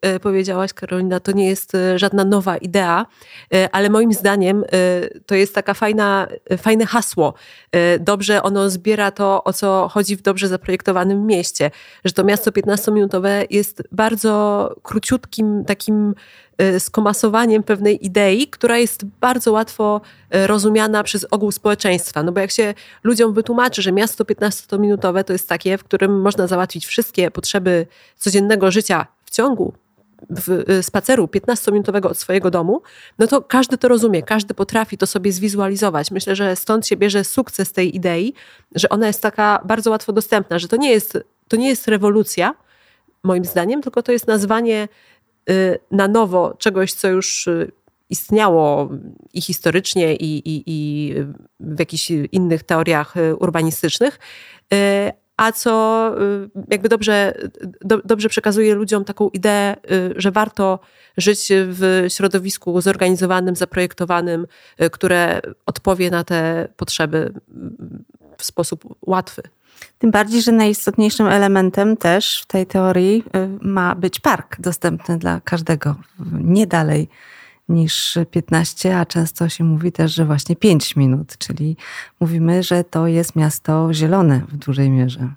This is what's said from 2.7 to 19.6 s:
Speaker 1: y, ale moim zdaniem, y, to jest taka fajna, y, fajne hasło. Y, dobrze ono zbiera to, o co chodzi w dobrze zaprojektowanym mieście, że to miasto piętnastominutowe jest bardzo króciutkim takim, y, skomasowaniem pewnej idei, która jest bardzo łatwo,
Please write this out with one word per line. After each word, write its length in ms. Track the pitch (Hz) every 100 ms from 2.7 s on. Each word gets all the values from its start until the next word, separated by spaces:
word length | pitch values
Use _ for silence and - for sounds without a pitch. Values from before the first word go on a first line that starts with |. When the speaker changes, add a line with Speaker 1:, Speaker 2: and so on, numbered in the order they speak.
| 190 180 170 226 _ - - - 185
Speaker 1:
y, 140 | 190
ale 180 | 190 202
moim 240 | 214 233
zdaniem, 500 | 202 190 202 185 202
y, 580 | 202 185 180 180 175 - -
to 100 | 196
jest 200 | 196 -
taka 180 | 202
fajna, 540 | 196 214 214 208 196 185 - -
y, 60 | 185
fajne 280 | - 220 220
hasło. 480 | 233 214 - 151 - - - _ 180
Y, 240 | 175 175
dobrze 440 | 170 202 196 208
ono 260 | - 202 196
zbiera 420 | 185 185 214 202
to, 320 | 196 202 196
o 100 | -
co 340 | 190 202 190 180
chodzi 240 | 208 190 202
w 60 |
dobrze 260 | 196 190 190
zaprojektowanym 800 | 185 - 185 - 185 180 196 214
mieście, 460 | 196 175 - 147 - - - 190
że 80 |
to 100 | 180
miasto 280 | 190 202 220
piętnastominutowe 920 | 202 202 202 208 214 196 190 190 202 196
jest 340 | 202 202 - -
bardzo 840 | 190 220 226 220 208 208 202 202 -
króciutkim 840 | - 214 - 254 - - 214 208 196
takim, 500 | 202 - 214 208 202 - - _ _
y, 180 | 190 180
skomasowaniem 840 | - - 208 208 226 214 233 214
pewnej 420 | 208 208 208 208 196
idei, 420 | 185 202 196 294
która 300 | - 240 233
jest 280 | 233 - 202
bardzo 460 | - 247 254 233
łatwo, 500 | 214